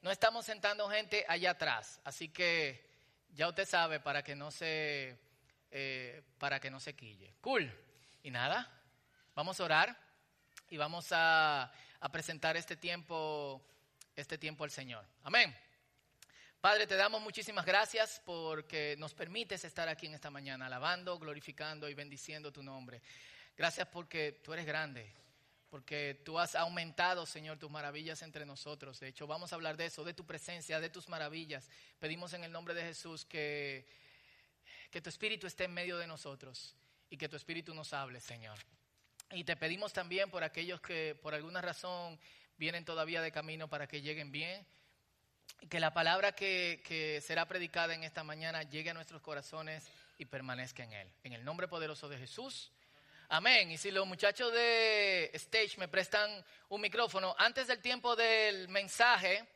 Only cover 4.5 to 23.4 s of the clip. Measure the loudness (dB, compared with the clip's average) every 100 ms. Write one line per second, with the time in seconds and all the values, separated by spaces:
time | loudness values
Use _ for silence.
4.5 | -6 -2 0 0 -2 -4 -12 _ _ _
5.5 | _ _ -6 -4 -4 -8 -12 -20 _ -2
6.5 | -2 -4 -8 -12 -12 -16 -18 -20 -10 0
7.5 | 2 2 -6 -18 -20 -20 -18 -8 -2 0
8.5 | 0 -2 -16 _ _ _ _ _ -6 -4
9.5 | -2 4 6 6 2 -18 _ _ _ _
10.5 | -20 _ -4 -2 -2 0 6 8 8 6
11.5 | 4 -2 -8 -20 -8 -6 -4 -6 -2 2
12.5 | 0 -2 -6 -4 -6 -4 -4 -2 -2 -4
13.5 | -8 -14 _ _ _ -18 -14 -8 -6 -6
14.5 | -6 -8 -8 -10 -12 -14 _ 4 6 6
15.5 | 2 -20 _ _ _ _ _ -20 -20 -20
16.5 | _ 6 6 4 4 4 2 -4 -8 -4
17.5 | -2 4 6 6 4 0 0 -8 -4 -2
18.5 | -4 -4 -4 -2 -4 -8 -8 -8 -6 -6
19.5 | -6 -8 -4 -2 -2 -8 -12 -12 -10 -8
20.5 | -6 -6 -2 0 0 -2 -6 -6 -10 -12
21.5 | -8 -8 -6 -8 -10 -12 -12 -12 -10 -12
22.5 | -12 -14 -12 -14 -16 -18 -20 -20 -20